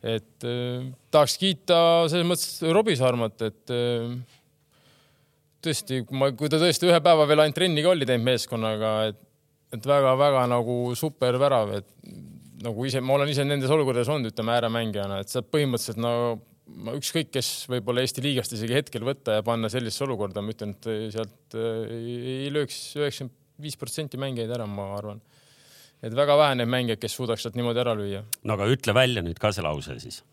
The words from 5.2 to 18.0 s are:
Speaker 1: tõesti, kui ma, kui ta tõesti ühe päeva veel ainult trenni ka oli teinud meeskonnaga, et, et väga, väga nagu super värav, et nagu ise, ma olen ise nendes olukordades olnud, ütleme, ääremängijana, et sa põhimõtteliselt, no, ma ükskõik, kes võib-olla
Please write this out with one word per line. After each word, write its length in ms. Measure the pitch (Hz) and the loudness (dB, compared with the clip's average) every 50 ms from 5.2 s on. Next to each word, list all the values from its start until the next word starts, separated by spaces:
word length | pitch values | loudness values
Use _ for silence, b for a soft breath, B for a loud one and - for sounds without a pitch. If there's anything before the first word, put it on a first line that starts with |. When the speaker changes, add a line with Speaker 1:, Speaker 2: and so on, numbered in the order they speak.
| b b b b b _ _ _ - | b b b b b _ _ _ -4
Speaker 1:
tõesti, 380 | 160 143 - - - 131 131 117 | -4 -4 -4 -4 -4 -4 -4 -4
kui 140 | - 135 135 | -4 -2 0
ma, 100 | 135 139 127 | 0 0 0
kui 140 | 110 147 147 | -2 -2 0
ta 60 | 160 156 | 2 4
tõesti 280 | 165 180 147 - 170 180 | 4 4 2 4 4 6
ühe 100 | 170 170 | 4 6
päeva 240 | 147 175 170 156 151 | 8 6 8 8 8
veel 140 | 143 151 151 | 6 8 6
ainult 160 | 151 151 139 | 6 4 4
trenni 260 | 165 185 185 160 147 147 | 2 0 2 2 2 4
ka 80 | 175 185 | 4 4
oli 100 | 160 135 | 4 2
teinud 220 | 123 127 120 113 | 2 2 2 2
meeskonnaga, 680 | 131 127 117 - - 123 113 110 110 110 107 110 110 107 107 110 110 | 2 0 0 -2 -4 -4 -4 -2 -2 -2 0 0 0 2 2 0 -2
et, 120 | 104 _ _ _ _ _ _ _ _ _ _ _ | -2 _ _ _ _ _ _ _ _ _ _ _
et 140 | - 113 107 135 | -12 -8 0 2
väga, 260 | 143 143 139 131 131 131 | 4 4 6 4 4 6
väga 220 | 143 143 139 131 123 | 4 4 6 4 4
nagu 280 | 123 123 120 113 120 123 123 123 123 123 | 4 2 2 0 0 -2 -2 -2 -2 -4
super 440 | - - 156 143 _ 131 123 123 127 | -4 -4 -6 -2 _ 0 0 2 4
värav, 320 | 139 143 135 120 107 101 101 101 | 4 4 4 4 2 0 -2 -6
et 100 | 95 _ _ _ - - 95 87 69 - - - - - - - | -6 _ _ _ -20 -20 -18 -18 -18 -18 -20 -20 -20 -20 -16 -10
nagu 220 | 98 120 110 107 127 | -8 -8 -6 -4 -4
ise, 160 | 135 127 135 | -2 -2 -2
ma 160 | 123 131 135 | 0 2 2
olen 140 | 143 143 147 | 2 2 0
ise 120 | 147 139 143 | 0 0 0
nendes 280 | 139 147 143 131 131 | 0 0 0 2 2
olukordades 360 | 151 160 147 131 123 123 120 127 | 2 2 2 2 2 0 0 0
olnud, 220 | 151 147 123 110 | -2 -2 -4 -4
ütleme, 200 | 107 - 110 113 117 | -4 -4 -2 2 2
ääremängijana, 680 | 120 117 113 113 117 113 110 101 104 98 98 98 98 101 | 2 2 0 -2 -2 -2 -2 -4 -4 -4 -4 -4 -6 -8
et 80 | - | -6
sa 80 | - 127 | -6 -6
põhimõtteliselt, 600 | 117 _ - 151 147 135 123 117 - - 113 113 | -6 _ 0 0 0 0 -2 -2 -4 -6 -6 -4
no, 120 | 117 117 120 120 120 120 117 110 - _ _ _ _ - - - 98 | -2 -2 0 0 0 -2 -4 -6 -10 _ _ _ _ -20 -18 -14 -10
ma 100 | 113 123 | -8 -8
ükskõik, 340 | 143 131 - - 165 151 - | -6 -8 -4 -4 -4 -4 -2
kes 160 | - 135 123 - - - - - | -4 -4 -4 -4 -6 -8 -8 -6
võib-olla 360 | 127 123 101 120 120 123 | -6 -4 -4 -2 -2 0